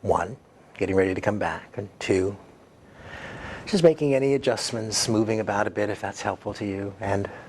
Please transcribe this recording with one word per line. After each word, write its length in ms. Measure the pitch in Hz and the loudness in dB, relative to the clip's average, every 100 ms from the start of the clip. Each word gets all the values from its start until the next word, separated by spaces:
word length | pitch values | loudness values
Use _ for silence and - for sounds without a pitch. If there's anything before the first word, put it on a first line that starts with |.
One, 360 | 101 85 85 131 - - - - | 2 2 0 -6 -16 -20 -20 -4
getting 180 | 92 95 | 0 4
ready 180 | 95 | 4
to 60 | 95 | 2
come 180 | 104 104 | 0 0
back. 380 | 87 82 - - | -2 -4 -8 -10
And 120 | 101 - | -10 -10
two, 360 | - 95 95 101 - - - - - - - - - - - - - | 2 2 2 -2 -14 -20 -20 -20 -20 -20 -16 -14 -14 -14 -12 -12 -2
just 180 | 196 | 6
making 300 | 165 156 147 | 6 6 2
any 200 | 135 135 | 2 4
adjustments, 760 | 139 - 117 - 117 110 104 - | 2 2 0 -2 -4 -2 -2 2
moving 320 | 110 110 110 | 2 2 0
about 260 | 104 101 104 | 0 0 0
a 40 | |
bit 200 | 98 104 | 0 -2
if 100 | 101 | -2
that's 200 | 98 - | -6 -4
helpful 340 | 107 92 - | -6 -4 -6
to 100 | 101 | -6
you. 300 | 104 98 101 98 | -4 -4 -6 -6
And 300 | 98 98 98 - | -2 -2 -2 -8